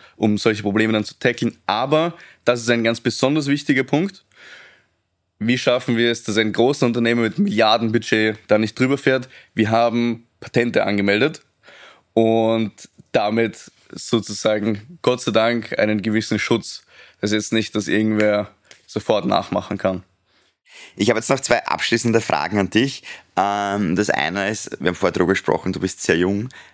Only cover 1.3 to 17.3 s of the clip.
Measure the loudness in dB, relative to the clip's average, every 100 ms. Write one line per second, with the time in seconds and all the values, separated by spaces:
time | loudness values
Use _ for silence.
1.3 | -2 -4 -6 -4 -4 0 0 0 -6 -20
2.3 | -6 -2 0 0 0 0 0 -2 0 0
3.3 | 0 0 -2 0 0 2 0 0 -6 _
4.3 | _ -20 -20 -20 _ _ _ _ _ _
5.3 | -6 -2 0 2 0 0 2 2 0 -2
6.3 | 0 2 4 2 4 0 2 2 2 0
7.3 | 0 0 2 4 2 2 0 0 0 2
8.3 | -2 0 2 2 0 0 2 2 0 -2
9.3 | -18 -8 0 2 2 2 0 -2 -4 _
10.3 | -20 -4 0 2 0 0 0 2 2 0
11.3 | -4 _ _ -20 -20 -20 -20 _ 0 2
12.3 | 2 2 0 -2 -8 -20 _ -2 0 0
13.3 | 0 -2 -4 -20 _ -20 -14 -4 -2 -2
14.3 | -4 -2 0 -2 -4 -8 -4 -2 0 0
15.3 | 2 2 0 -4 -2 0 0 0 -2 0
16.3 | -2 0 0 -2 -14 _ -20 -20 -8 -2